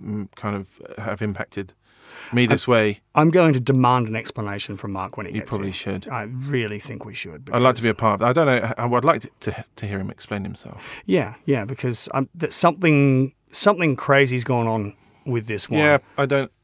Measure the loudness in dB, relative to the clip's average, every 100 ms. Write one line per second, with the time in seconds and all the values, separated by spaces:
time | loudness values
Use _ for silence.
0 | -10 -8 -10 -10 -8 -8 -10 -18 -18 -12
1 | -8 -4 -4 -6 -8 -10 -12 _ _ _
2 | -20 -20 -4 2 4 4 4 2 2 -2
3 | _ 4 6 6 6 4 2 4 4 4
4 | 0 -4 -6 -6 -6 -6 -8 -8 -8 -8
5 | -8 -10 -8 -8 -6 -6 -4 -6 -6 -8
6 | -8 -8 -8 -10 -4 -2 -2 -6 -10 -12
7 | -12 -10 -10 -12 -4 2 4 4 0 2
8 | 0 2 2 2 2 2 0 -4 -2 2
9 | 2 0 -4 _ -8 -8 -12 -12 -8 -6
10 | -8 -10 -10 -8 -8 -12 -16 -16 -16 -12
11 | -2 0 0 -6 -2 -2 -2 -6 -4 -2
12 | -2 -2 -6 -4 -2 2 2 4 4 6
13 | 6 4 2 -4 _ 0 2 4 2 0
14 | 2 4 4 2 0 0 0 0 -4 -8
15 | _ _ -4 -4 -2 -4 0 2 4 4
16 | 0 -4 0 0 -2 -10